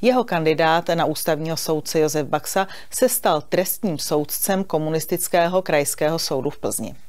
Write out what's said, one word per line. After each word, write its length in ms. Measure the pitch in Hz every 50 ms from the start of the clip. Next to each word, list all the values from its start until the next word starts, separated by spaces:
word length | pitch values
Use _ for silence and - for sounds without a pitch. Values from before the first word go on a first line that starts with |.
jeho 220 | - 233 254 254 233
kandidát 640 | - 190 170 160 160 160 147 165 160 160 170 170 -
na 160 | 170 170 160
ústavního 520 | 139 156 - - - 160 151 160 160 165 156
soudce 420 | - - 160 151 151 - - 165
Josef 280 | 156 156 139 156 147 135
Baxa 400 | 151 151 - - - 196 190 190 - - - -
se 200 | - - - 254
stal 320 | - - - 214 170 151
trestním 580 | 147 - - - 185 185 - - - 208 165 143
soudcem 640 | - - 165 151 147 - - - - - 196 190 196
komunistického 960 | 190 - 160 156 156 160 160 156 - 190 170 - - - 180 170 170 180 185
krajského 580 | 185 - 165 151 143 139 - - 160 151 160 165
soudu 300 | - - 156 135 131 151
v 80 | - -
Plzni. 380 | - 110 98 - 117 107 - - -